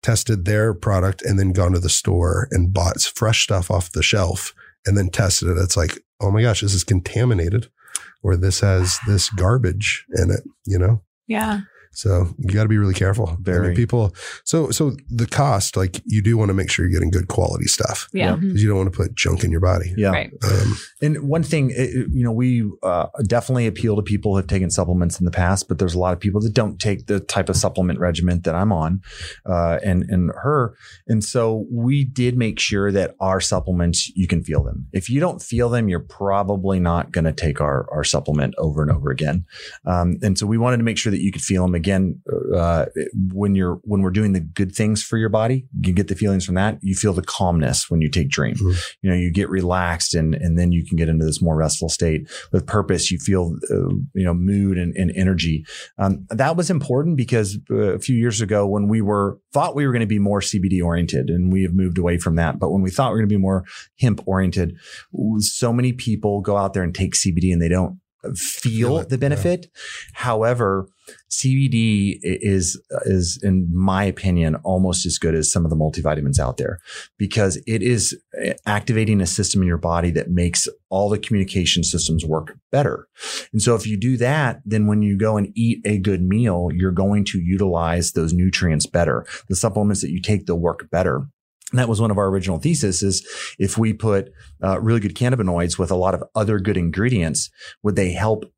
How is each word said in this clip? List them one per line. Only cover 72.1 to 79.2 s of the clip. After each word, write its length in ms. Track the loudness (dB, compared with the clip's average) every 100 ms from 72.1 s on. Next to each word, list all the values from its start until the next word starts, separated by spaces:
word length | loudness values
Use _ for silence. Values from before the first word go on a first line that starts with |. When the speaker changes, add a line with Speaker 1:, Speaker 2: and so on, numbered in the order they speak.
| -2
Speaker 3:
i-, 160 | -4 -2
is, 360 | 2 2 0 -6 _ -6 0
is, 320 | 2 0 -2
in 240 | 0 2 2
my 320 | 0 2 2
opinion, 520 | 0 -2 0 2 2 0
almost 500 | -2 0 2 0 -4
as 100 | -2
good 160 | 0
as 160 | 0 0
some 140 | 0
of 60 | 0
the 60 | 0
multivitamins 640 | 0 0 -2 0 0 0
out 200 | -2 -4
there, 220 | -6 -6 -14 -20 -20 _
because 400 | -4 0 0 -2 -4
it 160 | -2
is, 320 | 0 0 0 -6 _ -6 -6
uh, 60 | -4 -2
activating 560 | -2 0 0 2 2